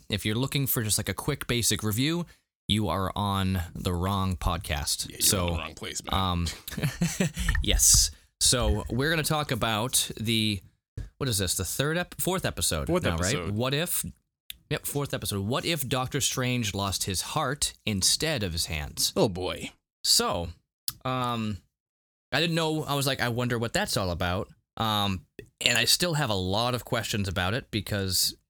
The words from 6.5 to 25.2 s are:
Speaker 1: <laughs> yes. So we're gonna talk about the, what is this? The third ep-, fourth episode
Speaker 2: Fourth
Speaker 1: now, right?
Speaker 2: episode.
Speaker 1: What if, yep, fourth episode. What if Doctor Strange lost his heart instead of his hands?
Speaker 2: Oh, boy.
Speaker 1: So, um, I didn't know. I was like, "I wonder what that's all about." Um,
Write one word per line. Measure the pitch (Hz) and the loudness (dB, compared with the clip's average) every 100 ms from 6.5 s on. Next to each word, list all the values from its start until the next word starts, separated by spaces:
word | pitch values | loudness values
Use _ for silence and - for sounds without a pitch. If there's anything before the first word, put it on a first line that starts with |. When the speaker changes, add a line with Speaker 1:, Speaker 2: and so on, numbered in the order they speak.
| - - - 143 - | -4 -10 -4 -4 0
Speaker 1:
<laughs> | 170 - 185 - - - | -2 0 -2 0 0 2
yes. | - 90 - - - - _ _ | 4 4 6 6 4 -2 _ _
So | - 123 110 107 - | 2 4 4 2 0
we're | 113 147 | 0 2
gonna | 165 | 2
talk | 143 156 143 | 2 0 0
about | 123 113 107 123 - - - | 0 0 0 0 0 0 -2
the, | 110 113 107 101 - _ _ - - - | 2 2 2 0 -6 _ _ -14 -14 -6
what | 135 | -2
is | 104 | 0
this? | 90 - | 0 0
The | |
third | 92 - 139 165 | -2 -2 -2 -2
ep-, | 180 - | -4 -4
fourth | - 185 | -2 0
episode | 113 - - 82 139 | -2 -2 0 0 0
Speaker 2:
Fourth | 175 | 0
Speaker 1:
now, | 120 80 | 0 0
right? | 90 | 0
Speaker 2:
episode. | 120 87 | 0 -2
Speaker 1:
What | 104 123 | -2 0
if, | 143 175 - 85 - _ _ _ - _ | 0 -2 -4 -6 -10 _ _ _ -20 _
yep, | 131 - | -6 -4
fourth | 143 139 | -4 -2
episode. | 127 104 101 | -4 -2 -2
What | 98 147 254 | 0 0 0
if | 165 127 | 0 0
Doctor | 131 123 139 | -2 0 0
Strange | - - 123 123 107 | 0 0 0 0 0
lost | 98 98 92 | -2 -2 -2
his | - 92 | -2 -2
heart | - 151 139 - - - | -2 -2 -2 0 -2 -2
instead | - 98 - - 156 143 | -2 2 2 2 0 0
of | 98 | -2
his | 82 - | -2 -2
hands? | 78 71 - - | -4 -6 -2 -2
Speaker 2:
Oh, | - 131 | 4 2
boy. | 90 - - - - _ _ | 2 -4 -6 -8 -14 _ _
Speaker 1:
So, | - - 240 175 85 - _ _ - - | 2 4 4 0 -2 -8 _ _ -12 -8
um, | 131 127 123 117 107 101 - _ _ _ _ _ _ | -4 -2 -2 -2 -2 -6 -10 _ _ _ _ _ _
I | 139 | 0
didn't | 170 160 | 2 2
know. | 160 156 | 0 0
I | 147 | -2
was | 143 135 | 0 0
like, | 131 | 0
"I | 120 | 0
wonder | 117 123 120 | 0 0 0
what | 113 | 0
that's | 175 208 - | 0 0 0
all | 95 | 0
about." | 82 90 92 - - _ - | 0 0 0 -4 -10 _ -4
Um, | 110 104 101 92 | 0 2 0 -2